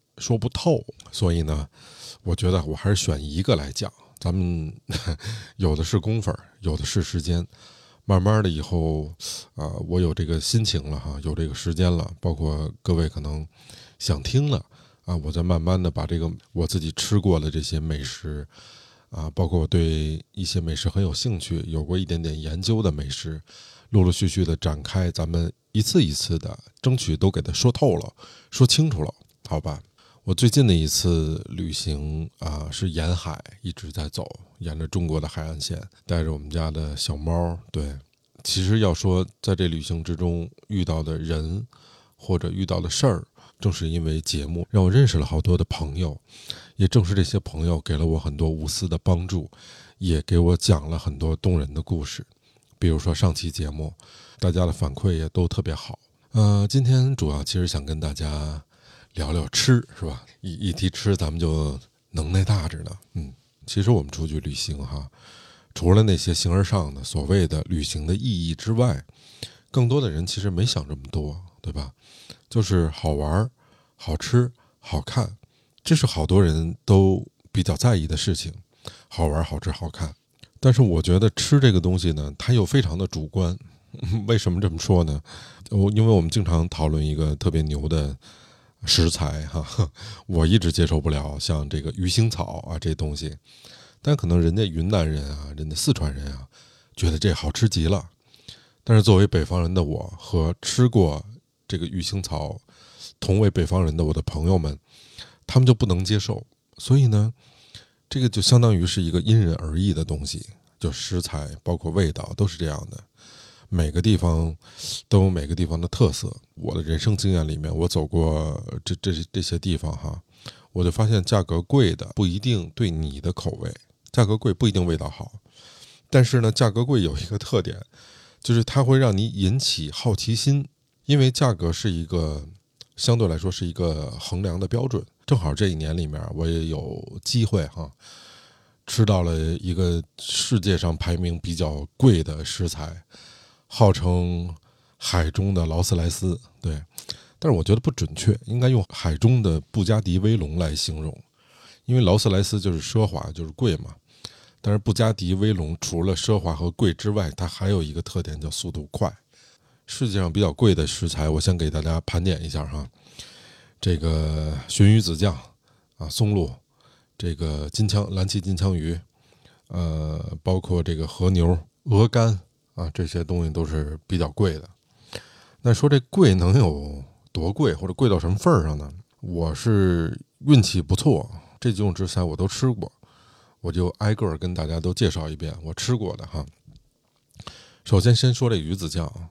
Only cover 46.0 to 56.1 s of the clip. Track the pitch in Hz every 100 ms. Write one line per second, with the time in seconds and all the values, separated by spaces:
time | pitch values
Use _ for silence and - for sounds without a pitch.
46 | 85 - _ - - - - - 95 120
47 | 87 98 90 101 - 76 85 80 - 73
48 | 82 80 73 71 80 80 76 - 90 80
49 | - 87 90 90 - - - - - -
50 | 92 78 - 85 85 87 - 85 73 80
51 | - 67 78 80 95 85 71 71 - 82
52 | 69 - - _ _ _ _ - 87 78
53 | 87 78 92 76 82 - 76 76 76 -
54 | - - - - 92 87 87 78 82 67
55 | 98 82 78 - 87 - 78 76 - -
56 | _